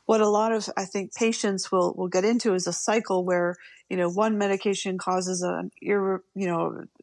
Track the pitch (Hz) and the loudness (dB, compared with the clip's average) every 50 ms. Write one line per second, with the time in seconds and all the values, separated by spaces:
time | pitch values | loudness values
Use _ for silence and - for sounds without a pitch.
0 | _ - 226 220 214 208 208 208 214 226 226 220 202 - - - 196 185 - 202 | _ 2 2 4 4 4 4 4 2 2 0 0 -2 -4 -4 -6 -6 -4 -4 -6
1 | 190 - - - 233 226 226 - - 214 196 190 - - - 190 180 180 - - | -6 -6 -4 0 0 0 2 0 0 0 0 -2 -2 0 2 2 2 2 0 -2
2 | 185 185 175 185 185 214 233 240 - 233 190 185 175 180 175 - - - 214 226 | -4 -2 0 2 2 2 2 2 2 2 2 2 0 -2 -4 -2 -2 0 0 0
3 | 214 - 196 185 180 180 180 175 175 175 175 - - - - - _ - 190 185 | 0 0 0 0 2 2 0 2 0 0 -2 -6 -10 -20 -20 -20 _ -6 -2 0
4 | 180 175 175 196 214 220 220 208 202 202 196 190 - 214 196 190 - 196 185 185 | 0 0 2 2 2 2 2 2 0 0 0 0 0 0 -2 -2 -2 -4 -4 -4
5 | - - 185 185 185 180 185 175 180 180 175 170 180 - - - - - 202 202 | -2 -2 -2 0 0 -2 -2 -2 -2 -2 -2 -4 -6 -8 -10 -8 -4 -2 0 0
6 | 196 190 190 185 - _ - 190 196 180 175 165 170 165 - - - - _ - | 0 0 -2 -4 -6 _ -8 -4 -4 -2 -2 -2 -2 -2 -4 -8 -12 -16 _ -18